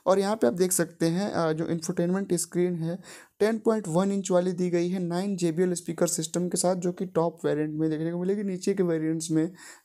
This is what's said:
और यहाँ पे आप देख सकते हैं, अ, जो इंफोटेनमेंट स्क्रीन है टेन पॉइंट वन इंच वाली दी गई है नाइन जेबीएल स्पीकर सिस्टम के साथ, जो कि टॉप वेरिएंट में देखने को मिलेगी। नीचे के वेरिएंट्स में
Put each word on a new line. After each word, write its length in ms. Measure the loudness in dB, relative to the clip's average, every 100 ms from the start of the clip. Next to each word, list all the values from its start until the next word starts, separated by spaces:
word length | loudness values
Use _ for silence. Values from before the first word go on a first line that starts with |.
| 2
और 120 | 2
यहाँ 180 | 2 2
पे 100 | 2
आप 60 |
देख 200 | 4 0
सकते 340 | 2 -2 0 0
हैं, 240 | 2 -2
अ, 220 | 0 0
जो 140 | 0 -2
इंफोटेनमेंट 680 | -4 -2 -2 0 0 0
स्क्रीन 400 | -2 -2 0 0
है 240 | 0 -4 -6 -12 -20 -20 _
टेन 200 | 0 2
पॉइंट 300 | 2 0 2
वन 240 | 2 2
इंच 180 | 0 2
वाली 220 | 2 2
दी 180 | 0 0
गई 180 | 2 0
है 100 | -2
नाइन 380 | -2 -2 -2 0
जेबीएल 380 | 0 2 0
स्पीकर 320 | 0 -6 -2 0
सिस्टम 420 | 0 -4 -2 -2
के 80 | 0
साथ, 200 | 0 0
जो 160 | -2
कि 140 | -4 -4
टॉप 320 | 0 0 -2
वेरिएंट 360 | -2 0 -2 -2
में 100 | -2
देखने 220 | 0 -4
को 80 | -2
मिलेगी। 220 | -2 -2
नीचे 320 | -2 -2 -2
के 80 | 0
वेरिएंट्स 480 | 2 2 0 -2 0
में 220 | 0 0 -4 -20 -20